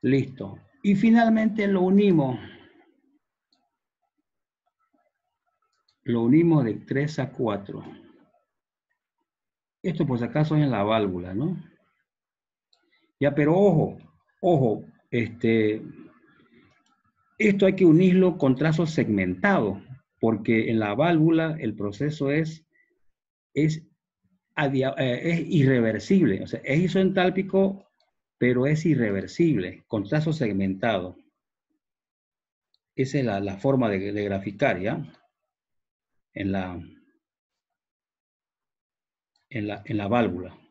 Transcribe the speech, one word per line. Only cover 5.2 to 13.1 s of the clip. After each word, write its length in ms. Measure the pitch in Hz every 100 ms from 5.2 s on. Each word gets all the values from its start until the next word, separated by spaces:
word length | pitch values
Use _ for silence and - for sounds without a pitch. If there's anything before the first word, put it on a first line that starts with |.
| _ _ _ _ _ _ _ _
Lo 200 | - 117
unimos 420 | 117 151 170 156 117
de 80 |
tres 460 | 101 - 131 151 -
a 120 | 131
cuatro. 520 | - 120 101 98 - - - - _ _ _ _ _ _ _ _ _ _ _ _ _ _ _ _ _
Esto 220 | 190 156 147
por 120 | 123
si 80 | 117
acaso 300 | 151 151 151
es 80 |
en 80 | 147
la 120 | 110
válvula, 520 | 101 110 101 90 90 95
¿no? 280 | 156 180 - _ _ _ _ _ _ _ _ _ _ _ _ _ _